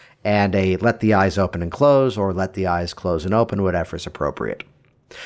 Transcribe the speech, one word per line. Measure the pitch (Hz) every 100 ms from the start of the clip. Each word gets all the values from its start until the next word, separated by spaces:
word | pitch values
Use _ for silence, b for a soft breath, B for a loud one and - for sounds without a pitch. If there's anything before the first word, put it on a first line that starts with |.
| B _ 107
and | 104 101 98
a | 95 92
let | 117 113
the | 110
eyes | 101 95 98
open | 92 85
and | 85
close, | - 143 139 131 107
or | 98
let | 90 95
the | - 92
eyes | 87 87
close | - 92 82
and | 90
open, | 107 117 101
whatever | 95 87 80
is | 80 -
appropriate. | - 73 - 55 - - _ _ _ _ B